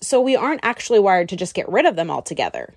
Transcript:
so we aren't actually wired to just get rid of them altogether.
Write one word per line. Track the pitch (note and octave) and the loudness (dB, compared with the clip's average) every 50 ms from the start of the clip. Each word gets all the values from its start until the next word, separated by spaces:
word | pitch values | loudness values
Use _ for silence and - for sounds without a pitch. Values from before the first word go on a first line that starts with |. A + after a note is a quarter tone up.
so | - - C#4 B3 | -4 0 2 2
we | B3+ C4+ C4 | 4 4 2
aren't | - A#3 C#4 D#4 - - | 2 2 -2 -2 -2 -2
actually | A3+ B3 - - - A#3+ G#3+ | -4 -4 -4 -2 2 4 4
wired | G3 G3 F#3 F3+ F3 F3 | 6 6 4 2 2 0
to | F#3+ | -4
just | F3 F3+ E3+ - | -6 -6 -6 -6
get | F3+ - - | -6 -6 0
rid | F3+ A#3+ D#4 | 0 2 2
of | E4+ G#3+ | 2 2
them | D#3+ E3+ D#3+ | 0 -2 -4
altogether. | C#3+ C3 - - D3+ C#3 A2+ E2+ - B1 B1+ - - | -6 -6 -8 -8 -6 -6 -6 -6 -6 -10 -12 -14 -18